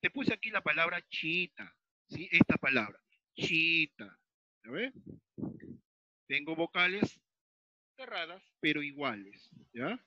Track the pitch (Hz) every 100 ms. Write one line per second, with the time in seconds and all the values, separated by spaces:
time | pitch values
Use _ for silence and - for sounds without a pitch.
0 | 180 269 240 226 226 208 160 151 165 175
1 | - - 160 170 175 - - _ _ _
2 | _ - 170 170 - - 135 131 107 -
3 | _ _ _ - 151 165 165 165 156 _
4 | 101 - _ _ _ _ 110 139 254 -
5 | - - _ - - - - - _ _
6 | _ _ _ 139 147 160 165 185 180 190
7 | 214 - _ _ _ _ _ _ _ _
8 | 254 208 165 180 _ _ 160 151 147 139
9 | 139 110 98 - - - - 117 135 247